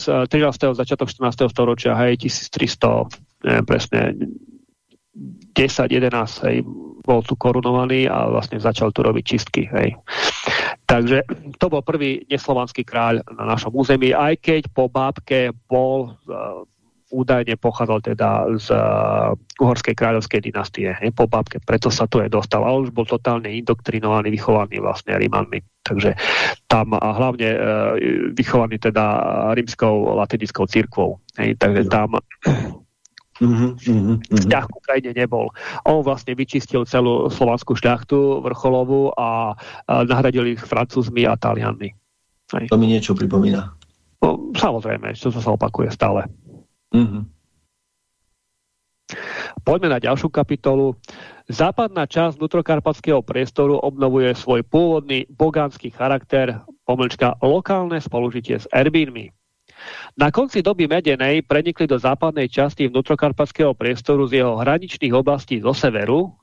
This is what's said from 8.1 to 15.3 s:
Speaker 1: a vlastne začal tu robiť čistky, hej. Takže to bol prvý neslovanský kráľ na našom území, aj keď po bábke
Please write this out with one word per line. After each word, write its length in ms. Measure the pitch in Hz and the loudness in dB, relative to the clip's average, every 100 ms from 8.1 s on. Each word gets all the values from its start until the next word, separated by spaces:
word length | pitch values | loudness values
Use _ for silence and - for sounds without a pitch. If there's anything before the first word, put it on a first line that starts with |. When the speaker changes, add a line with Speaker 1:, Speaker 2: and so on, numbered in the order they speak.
Speaker 1:
a 160 | - 113 | 0 0
vlastne 320 | 113 107 110 | 0 -2 -2
začal 320 | 110 113 110 | -2 0 0
tu 80 | - | 2
robiť 240 | 113 110 | 2 0
čistky, 400 | - 113 - - - | 0 -2 -2 -4 -2
hej. 240 | - - - - - - - - - - - | 0 -2 -4 -8 -4 -4 -4 -4 -4 -4 -4
Takže 400 | - 120 120 135 - - 147 135 | 0 2 2 0 0 -8 -12 -4
to 160 | 185 | -2
bol 80 | 151 | 0
prvý 480 | 131 156 143 131 - | -2 -2 -2 -4 -4
neslovanský 560 | 139 - 131 123 - | -4 -2 -2 -2 -6
kráľ 400 | 123 120 117 117 113 113 | -6 -2 0 0 -4 -8
na 80 | 107 | -4
našom 240 | 117 120 | -2 -2
území, 400 | 120 131 135 127 | 0 2 4 4
aj 240 | 127 147 160 | 2 2 0
keď 320 | - 160 - | 0 0 0
po 240 | - 127 | 0 0
bábke 640 | 135 135 135 - | 0 -2 -4 -2